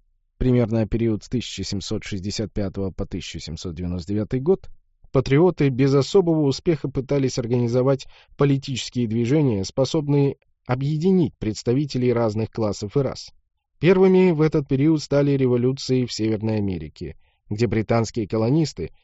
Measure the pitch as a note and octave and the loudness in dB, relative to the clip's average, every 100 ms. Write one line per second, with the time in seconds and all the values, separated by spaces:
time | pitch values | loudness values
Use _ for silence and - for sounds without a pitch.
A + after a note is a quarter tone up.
0 | _ _ _ - B2+ B2 A2+ A2+ G#2+ A#2 | _ _ _ -2 2 2 2 0 0 0
1 | A2+ G#2 - B2 - - F#2 G2 - G#2+ | 0 -2 -4 -6 -6 -8 -8 -8 -6 -8
2 | - G2+ G2 - G#2+ - G2 - G2 - | -6 -8 -6 -6 -6 -4 -6 -4 -6 -6
3 | G2 F#2 - E2 - D#2+ F#2 E2 F2+ F2+ | -8 -8 -10 -12 -12 -10 -10 -8 -6 -6
4 | E2+ G#2 G#2+ - D3 F#3+ - - _ _ | -4 -4 -4 -4 0 -2 -2 -20 _ _
5 | - C#3 B2+ C#3 F3+ - C#3+ B2 C#3 C#3 | -4 -2 2 4 4 4 0 2 2 4
6 | C3 G3+ E3+ D#3+ C#3+ C3 - D#3+ C#3+ C#3 | 4 4 4 2 2 0 0 -2 -2 -6
7 | B2+ C#3+ C3 - B2+ B2 A#2+ B2+ B2+ C3+ | -2 0 0 -2 0 0 2 2 2 0
8 | - - _ - D3 C#3 C3+ B2+ - B2 | -2 -20 _ 0 2 2 -2 -8 -6 -2
9 | A#2 A2+ A#2 D3+ C#3+ G2+ F#2+ - C3 E3 | -2 0 2 2 2 0 -2 -2 0 0
10 | D3 C#3+ C#3 - _ _ - B2+ C#3 D3+ | 0 2 2 -2 _ _ -6 -4 -2 0
11 | F3 F#3 C#3+ - G#2+ G2+ - B2+ D3 C3 | 2 2 2 -2 -6 -6 -2 -2 -2 -2
12 | B2 A#2 A2+ G#2 A2 - G#2+ F#2+ G2+ C#3+ | 0 2 0 -2 -4 -4 -4 -4 -4 -2
13 | B2+ - - - _ _ _ - D#3+ F#3+ | -2 -4 -16 -20 _ _ _ -2 2 6
14 | F#3+ F#3 F#3 D#3 D#3 D#3+ C#3 C3+ D3+ D#3 | 6 6 4 4 2 0 0 2 2 2
15 | - C#3+ C#3+ C#3 B2+ B2 B2 C3+ - B2+ | 0 0 2 2 2 2 0 -2 -2 -2
16 | B2 - A2 G#2+ A2 A2 G2+ F2 D#2 - | -2 -2 -2 -2 -2 -2 -2 -4 -8 -12
17 | D#2+ - _ _ - G#2 A#2 A2+ G#2 A#2 | -14 -14 _ _ -10 -2 0 0 0 0
18 | A2 - G#2+ A2 A2+ D3+ D3 - D#2 - | 0 -4 -4 -2 0 2 0 -4 -12 -10